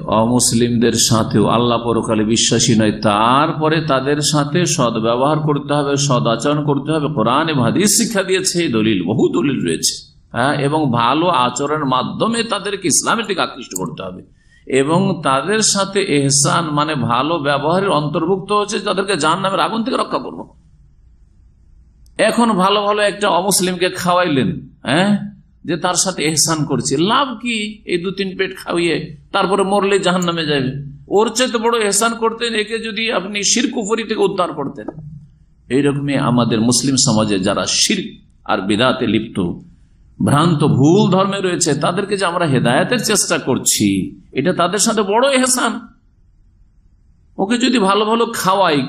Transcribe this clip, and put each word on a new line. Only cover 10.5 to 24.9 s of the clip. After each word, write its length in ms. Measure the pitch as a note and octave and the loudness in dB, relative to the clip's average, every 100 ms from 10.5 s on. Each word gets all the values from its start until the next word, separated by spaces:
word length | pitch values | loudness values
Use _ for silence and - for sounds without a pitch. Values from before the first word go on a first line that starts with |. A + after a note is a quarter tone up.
এবং 360 | D3 C#3 D#3 D3+ | 0 0 0 0
ভালো 360 | A#2 A#2 D3 F3 | 2 2 2 2
আচরণের 580 | D3 B2 A#2+ C#3+ D3+ | 2 0 0 -4 -2
মাধ্যমে 580 | C#3 B2+ G#2+ - G#3 A#3 | 0 -2 -2 -2 -2 -2
তাদেরকে 460 | A3+ D4 G3+ G3 E3+ | -2 -4 -6 -6 -2
ইসলামের 380 | B2 B2 G#3 G#3 | 0 0 -2 -2
দিকে 140 | F3 | -4
আকৃষ্ট 300 | B2+ - A2 F#2 | -4 -6 -12 -8
করতে 240 | F2 D2+ | -8 -8
হবে। 400 | F#2 F#2 - _ _ _ - | -12 -14 -18 _ _ _ -2
এবং 540 | A2+ C#3 E3+ G3 E3+ | 0 2 2 2 0
তাদের 380 | D3+ C3+ D#3 A3 | 0 0 0 0
সাথে 380 | G#3 G3+ F#3+ G3 | 0 0 -2 -2
এহসান 640 | - C#3+ C#3 C#3+ D#3 F3 | 0 2 2 2 2 0
মানে 300 | D3 D3 D3+ | -2 -2 -2
ভালো 440 | D3+ A#2 A#2+ C#3+ E3+ | -2 0 0 0 -2
ব্যবহারের 500 | C#3 C#3+ C#3+ F3+ G3 | 0 0 0 0 0
অন্তর্ভুক্ত 640 | D3+ D3+ E3 D#3+ F#3+ G3 | 0 0 -2 0 -2 0
হচ্ছে 280 | G#3 G3+ G#3+ | -2 0 -4
তাদেরকে 360 | G3 F#3 G3 F#3 | -4 -2 -2 0
জাহান্নামের 440 | D#3 F3+ F#3+ F#3 | 0 0 0 0
আগুন 240 | D#3 A3 | -2 -2
থেকে 120 | A3+ B3 | -4 -4
রক্ষা 220 | - D3+ | -4 -6
করব। 360 | - E2 - - - - - _ - - - _ - _ - - - _ - - | -6 -12 -16 -20 -20 -20 -20 _ -20 -20 -20 _ -20 _ -20 -20 -20 _ -12 -2
এখন 340 | G#3 A3 A#3 | 0 2 2
ভালো 300 | F#3+ F#3+ G#3 | 2 2 2
ভালো 200 | G3+ G#3 | 0 0
একটা 260 | G#3 F3 G#3 | 0 0 0
অমুসলিমকে 640 | E3+ G3 F#3 F#3 F3+ F3+ | 2 2 0 0 0 -2
খাওয়াইলেন, 760 | F3+ F3+ F3+ F3+ C#3 G2+ - - - | -2 0 2 2 2 0 -2 -10 -10
হ্যাঁ, 360 | G#2+ | -2